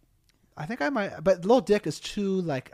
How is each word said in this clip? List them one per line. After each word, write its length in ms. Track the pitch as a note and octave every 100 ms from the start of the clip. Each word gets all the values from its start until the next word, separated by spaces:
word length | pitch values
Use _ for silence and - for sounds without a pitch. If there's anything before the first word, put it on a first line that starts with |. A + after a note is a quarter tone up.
| _ _ _ _ _ -
I 100 | D3+
think 160 | A#3+
I 80 | D4
might, 340 | C4+ G3 F3+
but 200 | E3 F3+ F3
Lil 140 | B3
Dick 240 | - G#3 E3
is 120 | D3
too, 420 | - - G3+ F#3+
like, 280 | F3 C3+ -